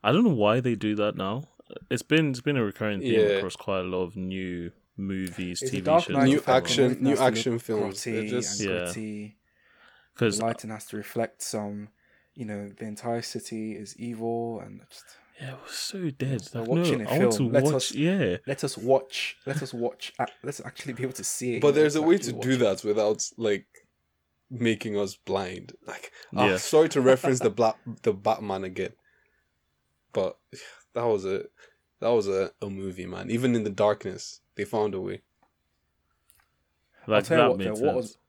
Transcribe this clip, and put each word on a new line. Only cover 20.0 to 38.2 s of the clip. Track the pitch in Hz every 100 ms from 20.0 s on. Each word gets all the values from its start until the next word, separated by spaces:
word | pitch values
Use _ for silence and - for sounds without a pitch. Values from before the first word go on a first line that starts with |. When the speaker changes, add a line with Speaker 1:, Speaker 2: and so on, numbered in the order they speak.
| - -
Speaker 3:
ac-, | 123 -
let's | 135 -
actually | - - 139
be | 120
able | 127
to | 127
see | - - 123 110
it, |
Speaker 2:
But | 143
Speaker 3:
you |
know, | 143
Speaker 2:
there's | 151 156
a |
way | 156 190
Speaker 3:
actually | 120
Speaker 2:
to | 117
Speaker 3:
watch | 123
Speaker 2:
do |
Speaker 3:
it. | 127
Speaker 2:
that | 113 95
without, | 107 104 104 107 - -
like, | 113 101 _ - _ _ _ _ _ _ _
making | 123 117 110 113 101
us | 98 -
blind. | - 95 92 92 - - -
Like, | - - - - -
ah, | 123
Speaker 1:
Yeah. | 92
Speaker 2:
sorry | - 156 160
to | 147
reference | 127 131 - 131
the | 120
Speaker 3:
<laughs> | 101
Speaker 2:
Bla-, | 113 - - 110
the | -
Batman | 98 104 110 104 95
again, | 92 92 92 _ _ _ _ _ _ _ _ _ _ _ _
but | 110 92 - _
<sighs> | - - - _
that | 117
was | 120 104
a, | 95 98 - _ _ _ _ _
that | 113
was | 120 98
a, | 95 95 _
a | 101
movie, | 95 95 90 90
man. | 90 95
Even | 117 127 120
in |
the | 107
darkness, | 95 104 104 98 92 - - _ -
they | 101
found | 110 107
a | 95
way. | 95 95 _ _ _ _ _ _ _ _ _ _ _ _ _ _ _ _ _ _ -
Speaker 1:
Like, | 107
Speaker 3:
I'll |
tell | 101 160
you |
Speaker 1:
that | 120
Speaker 3:
what, | 95
Speaker 1:
made | 92
Speaker 3:
though, | 107 139
what | -
was | 226
Speaker 1:
sense. | -